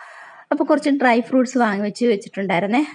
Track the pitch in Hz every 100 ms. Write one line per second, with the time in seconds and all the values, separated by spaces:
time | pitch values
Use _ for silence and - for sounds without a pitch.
0 | - - - - - 294 311 294 302 277
1 | 254 233 240 262 247 247 226 196 208 -
2 | 240 202 - - 196 175 196 240 302